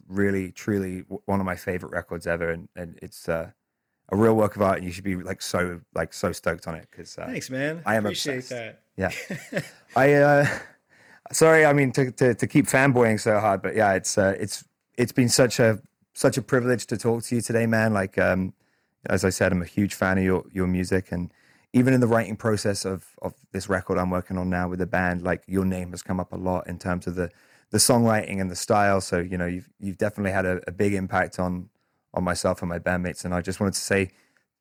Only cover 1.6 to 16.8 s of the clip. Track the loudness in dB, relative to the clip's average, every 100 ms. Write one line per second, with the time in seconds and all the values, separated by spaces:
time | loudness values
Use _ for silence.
1.6 | -4 -6 -6 -8 -8 -8 -4 -4 -2 -6
2.6 | -10 -14 -14 -14 -18 -14 -6 -4 -6 -14
3.6 | _ _ _ _ -4 2 4 4 2 2
4.6 | 0 0 -4 -8 -6 -6 -6 -10 -6 -2
5.6 | -2 -6 -10 -6 -6 -4 -4 -4 -4 -4
6.6 | -6 -12 -14 -20 -18 -14 -10 -10 -8 -6
7.6 | -6 -6 0 0 0 -4 -6 -6 -8 -12
8.6 | -12 -18 _ -4 -4 -4 -10 -12 -8 -8
9.6 | -8 -14 _ 2 4 6 6 4 2 -2
10.6 | -10 _ _ _ _ -20 -8 4 6 8
11.6 | 6 4 2 2 -2 2 2 2 2 2
12.6 | 4 4 4 6 4 4 2 2 2 0
13.6 | -2 2 2 2 0 2 2 2 -4 -10
14.6 | -14 _ _ -2 -2 2 2 4 2 4
15.6 | 2 2 -4 _ _ 0 2 2 0 0
16.6 | 2 -2